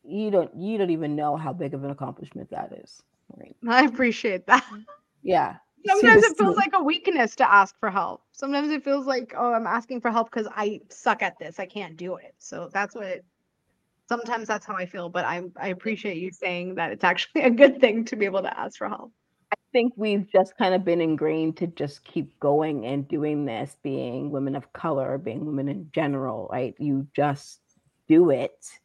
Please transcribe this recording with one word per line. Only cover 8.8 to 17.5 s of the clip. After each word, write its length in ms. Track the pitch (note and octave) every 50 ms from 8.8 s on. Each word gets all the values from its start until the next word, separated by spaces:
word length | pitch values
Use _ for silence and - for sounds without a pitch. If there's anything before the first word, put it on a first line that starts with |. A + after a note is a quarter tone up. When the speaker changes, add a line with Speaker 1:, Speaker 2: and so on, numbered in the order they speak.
| -
Speaker 2:
feels 220 | C#4 C#4 C#4+ C4
like, 280 | C4+ C4+ B3 A#3 A3+ -
"Oh, 160 | - B3 A#3+
I'm 140 | A#3 A3+ A3+
asking 340 | F3 G3 A3+ A3 _ C4 A#3+
for 100 | - A#3+
help 200 | A3 A3+ A3+ A3+
'cause 180 | - A#3 G#3+ G#3+ -
I 260 | G#3 G#3 G#3 G#3+ - - _
suck 320 | - - - A#3+ G#3 -
at 160 | G#3 F3+ E3+ _
this. 200 | E3+ D3+ E3+ -
I 60 | F#3+
can't 300 | F#3 - G#3 F#3+ D#3+ -
do 200 | D#3+ F3 F3+ F3+
it." 180 | - - - _ _
So 300 | - - - - F3 F3
that's 220 | E3 G3 G#3 G3+ -
what 100 | A#3 G#3
it, 180 | F#3 F3+ E3 _ _ _ _ _ _ _ _ _ _ _ _ _ _ _ _ _ -
sometimes 400 | A#3 A#3 A#3 A3+ A#3+ A#3 A3 G#3
that's 180 | G#3+ G#3+ -
how 80 | - G3+
I 100 | F#3 F3+
feel, 220 | F3+ - G3 F3 E3+
but 160 | F3+ F3+ D3+
I, 180 | A#2 E3 F3 F3+ F3+ _
I 120 | - - G3
appreciate 500 | F3+ F#3 - A3 A3 - - G#3+ F3+ D#3+
you 120 | F3+ F#3
saying 440 | F3+ _ - F#3 F3+ F3 F3 F#3 F#3
that 160 | F#3 E3+ D#3
it's 120 | - - -
actually 380 | F3+ F#3 F3+ - - _ D#4+
a 80 | C4+ B3+